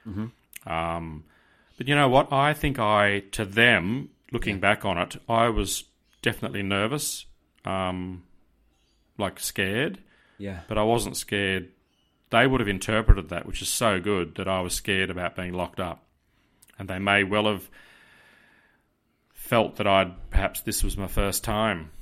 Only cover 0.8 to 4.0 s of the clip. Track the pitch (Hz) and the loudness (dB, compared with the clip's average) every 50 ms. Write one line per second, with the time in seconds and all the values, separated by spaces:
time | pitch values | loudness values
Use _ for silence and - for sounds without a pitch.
0.8 | 82 82 82 85 82 82 78 76 76 _ _ _ _ _ _ _ _ _ _ - | -2 -4 -4 -6 -8 -10 -12 -14 -16 _ _ _ _ _ _ _ _ _ _ -10
1.8 | 120 131 147 147 143 131 123 139 151 - 139 135 135 147 151 151 - 147 135 - | -4 -2 2 2 4 6 6 4 4 4 2 2 2 2 0 0 -2 -2 -2 0
2.8 | 113 104 107 104 104 101 101 101 98 - - - 107 98 95 113 117 123 117 92 | 0 2 4 4 4 4 2 0 -4 -6 -6 -6 -4 -2 4 6 6 8 6 6
3.8 | 82 95 117 135 | 4 2 -2 -4